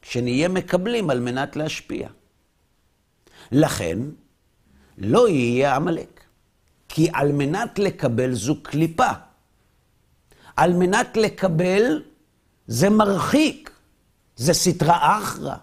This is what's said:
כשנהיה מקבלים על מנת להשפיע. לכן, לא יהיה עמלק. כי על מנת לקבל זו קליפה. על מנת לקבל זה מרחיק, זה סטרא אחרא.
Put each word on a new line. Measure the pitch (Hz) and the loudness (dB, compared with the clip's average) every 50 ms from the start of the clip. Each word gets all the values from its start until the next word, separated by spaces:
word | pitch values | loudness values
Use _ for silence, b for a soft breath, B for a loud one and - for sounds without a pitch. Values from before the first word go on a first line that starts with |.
כשנהיה | _ - - 123 123 123 123 131 160 | _ -6 -6 -4 -2 -2 0 0 0
מקבלים | 180 185 185 170 180 - 180 180 233 240 233 202 156 | 0 -2 -4 -4 -2 -2 -2 -2 -2 -2 -2 0 0
על | 135 123 | -2 -2
מנת | 120 123 120 131 139 143 - | -2 -4 -4 -4 -6 -6 -6
להשפיע. | 147 151 156 - - - _ - - - - - _ _ _ _ _ _ _ _ _ _ _ _ _ _ _ _ _ _ _ _ _ _ B B B B B | -6 -6 -6 -6 -10 -10 _ -10 -10 -10 -12 -14 _ _ _ _ _ _ _ _ _ _ _ _ _ _ _ _ _ _ _ _ _ _ B B B B B
לכן, | 117 139 156 143 - - 101 82 87 98 123 147 147 - _ _ _ _ _ _ _ _ _ b b b b b b | 2 2 2 2 0 -4 -4 -4 -4 -4 -6 -8 -12 -16 _ _ _ _ _ _ _ _ _ b b b b b b
לא | - - 104 127 220 247 226 | -8 -2 2 4 4 4 4
יהיה | 170 135 123 120 120 123 135 143 131 | 2 2 2 2 2 2 2 2 0
עמלק. | 139 156 175 165 - - - _ _ _ _ _ _ _ _ _ _ _ _ _ _ _ _ | 0 -2 -2 -4 -6 -8 -14 _ _ _ _ _ _ _ _ _ _ _ _ _ _ _ _
כי | - 156 160 165 - | -2 0 0 0 2
על | 123 143 147 | 0 0 0
מנת | 143 143 143 139 160 202 233 226 - - | 0 0 -2 -2 -2 -4 -4 -6 -4 -2
לקבל | 202 185 - - 147 131 117 113 127 131 127 | -2 -2 -2 -2 -2 -2 0 0 -2 -2 -2
זו | 113 95 127 156 - - | -4 -2 -2 -4 -4 -4
קליפה. | - - 147 165 165 165 - 254 214 123 - - _ _ _ _ _ _ _ _ _ _ _ _ _ _ _ _ _ _ _ _ b b b b b b | -6 -2 0 0 0 2 0 0 0 0 -6 -10 _ _ _ _ _ _ _ _ _ _ _ _ _ _ _ _ _ _ _ _ b b b b b b
על | - 151 175 180 | 2 2 2 4
מנת | 175 180 180 196 196 247 - - | 2 2 2 2 0 -2 -2 0
לקבל | 226 220 202 - - - 190 165 160 180 180 185 202 226 254 311 302 - - _ _ _ _ _ _ _ _ _ _ _ | 0 0 0 -2 -2 -2 0 0 0 0 2 2 2 2 2 0 -2 -6 -14 _ _ _ _ _ _ _ _ _ _ _
זה | - 113 117 160 202 | -6 0 2 2 4
מרחיק, | 214 214 214 196 196 175 151 - - 285 311 262 - - - - _ _ _ _ _ _ _ _ _ _ _ _ _ | 6 4 4 4 2 0 0 2 2 4 4 2 0 -4 -16 -20 _ _ _ _ _ _ _ _ _ _ _ _ _
זה | - 117 160 170 | -4 0 0 2
סטרא | 156 - 185 165 - 151 151 170 170 139 156 196 | 2 2 0 0 2 2 2 2 4 4 2 2
אחרא. | 214 190 - - 170 143 139 - - | 0 -2 -8 -8 -8 -8 -10 -10 -10